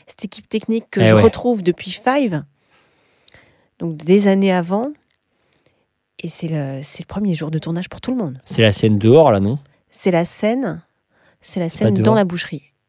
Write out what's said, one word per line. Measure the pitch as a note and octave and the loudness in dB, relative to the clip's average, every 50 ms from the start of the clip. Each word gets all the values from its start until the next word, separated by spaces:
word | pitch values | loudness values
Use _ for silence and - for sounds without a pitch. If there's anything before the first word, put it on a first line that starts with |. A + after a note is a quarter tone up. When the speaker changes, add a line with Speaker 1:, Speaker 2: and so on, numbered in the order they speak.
| _ | _
Speaker 1:
Cette | - - - - | -20 -16 -14 -12
équipe | G3 - - - _ | -12 -12 -14 -10 _
technique | - A3 - - A3 A3+ A3 _ | -8 -6 -4 -4 -4 -4 -6 _
que | - - | -2 2
Speaker 2:
Eh | - | 4
Speaker 1:
je | A2 A2 | 6 6
Speaker 2:
ouais. | G#2+ D3+ | 6 6
Speaker 1:
retrouve | A3+ - - - B3 A#3+ G#3+ F3+ | 6 4 2 0 -2 -2 0 0
depuis | F3 F3 - - F#3+ | -2 -2 -2 -6 -12
Five, | F3+ - - B3+ B3+ D4 C#4 A3 E3+ D3 D3 - _ _ _ _ _ _ _ _ _ _ _ _ _ _ _ - - - _ _ _ _ _ _ _ - | -12 -4 -2 0 0 2 0 0 -2 -4 -6 -10 _ _ _ _ _ _ _ _ _ _ _ _ _ _ _ -20 -20 -20 _ _ _ _ _ _ _ -10
donc | F3 E3+ D#3+ | -8 -8 -8
des | D3+ D#3 D#3 F#3 G#3 G3+ G3+ | -4 2 4 4 4 6 4
années | G3 G3 G3 G3 F#3 | 4 4 2 2 2
avant. | F3+ E3+ E3+ F#3+ G#3 A#3+ C#4+ D4 - _ _ _ _ _ _ _ _ _ _ _ _ _ _ _ _ _ _ _ _ _ _ _ - | 0 0 -2 -2 -2 -2 -4 -8 -12 _ _ _ _ _ _ _ _ _ _ _ _ _ _ _ _ _ _ _ _ _ _ _ -14
Et | - E3+ | -12 -10
c'est | - - - D#3+ | -8 -8 -6 -6
le, | D#3+ D3+ C#3+ C3+ C3+ C3+ C#3+ | -4 -4 -4 -6 -8 -10 -8
c'est | - - - E3+ | -8 -10 -10 -10
le | |
premier | - - G3 G#3+ G3+ E3+ | -10 -6 -4 -2 -2 -2
jour | D3+ D#3 D3 | -2 -4 -4
de | D#3 D#3+ | -4 -4
tournage | - E3 E3+ E3+ F#3 - | -4 -4 -6 -6 -8 -10
pour | - - | -12 -10
tout | - - | -8 -6
le | C4 B3+ | -4 -4
monde. | G#3 D3 B2+ C3 - | -4 -6 -8 -10 -14
Speaker 2:
C'est | - - A2+ | -6 0 2
la | A2+ A2 G2+ | 2 2 2
scène | - - A2 G#2+ G2+ | 2 0 2 2 4
dehors, | G2+ A2+ B2+ D#3 D#3+ C#3 A2 | 4 6 8 8 8 6 4
là, | G2 | 2
non ? | G2 G2+ B2 D3 - _ _ _ _ _ | 2 0 -2 -4 -8 _ _ _ _ _
Speaker 1:
C'est | - - - G3 | -16 -6 -2 0
la | F3 E3 E3+ | 0 0 -2
scène, | E3+ - - - G#3+ A#3 C4 C4+ F#3+ D#3+ E3+ - _ _ _ _ _ _ _ _ _ _ _ | -4 -4 -4 -4 -2 -2 -2 -4 -6 -8 -10 -14 _ _ _ _ _ _ _ _ _ _ _
c'est | - - - F#3+ | -20 -10 -8 -6
la | F3 E3 | -6 -6
Speaker 2:
C'est | - - | -4 -2
pas | G#3+ | 0
Speaker 1:
scène | G#3 G3+ | 0 2
dans | F#3 - | 2 2
Speaker 2:
dehors ? | A3 A3 | 4 4
Speaker 1:
la | A3 G3+ | 2 2
boucherie. | F3 E3+ F3 - - - D3 - _ _ _ _ | 0 -2 -6 -8 -8 -12 -14 -14 _ _ _ _